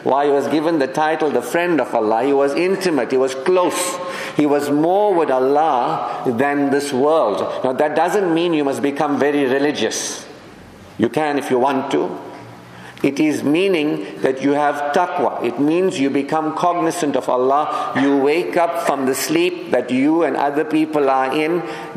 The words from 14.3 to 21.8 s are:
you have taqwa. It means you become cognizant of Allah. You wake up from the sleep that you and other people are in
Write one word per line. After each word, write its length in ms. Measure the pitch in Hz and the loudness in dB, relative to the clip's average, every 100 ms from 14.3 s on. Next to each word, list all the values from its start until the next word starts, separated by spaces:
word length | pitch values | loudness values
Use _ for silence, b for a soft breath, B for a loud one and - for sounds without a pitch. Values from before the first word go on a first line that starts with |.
| 131 | 0
you 120 | 143 | 0
have 380 | 143 147 143 143 | 2 0 0 0
taqwa. 520 | 180 180 180 117 - | 0 0 0 -2 -2
It 160 | 117 120 | -4 0
means 400 | 147 170 190 131 | 0 2 0 0
you 100 | 135 | 0
become 460 | 139 139 156 151 147 | 0 0 -2 -2 -2
cognizant 600 | 180 170 165 160 147 127 | 0 0 -2 0 -2 0
of 140 | 131 | 0
Allah. 640 | 127 131 143 147 - - 131 | 0 2 2 0 -4 -4 0
You 160 | 139 139 | 2 2
wake 400 | 135 160 175 170 | 2 0 0 0
up 300 | 170 - 175 | 0 0 -2
from 180 | 139 131 | 0 -2
the 80 | |
sleep 560 | 135 - 156 180 - - | -2 -2 0 0 -4 -2
that 220 | 127 117 | -2 0
you 320 | 127 143 165 | 0 2 2
and 120 | 151 131 | 2 0
other 300 | 139 147 156 | -2 -2 0
people 420 | 156 156 151 135 | 0 0 0 2
are 240 | 131 131 | 2 0
in 300 | 151 156 175 B B | -2 -2 -2 B B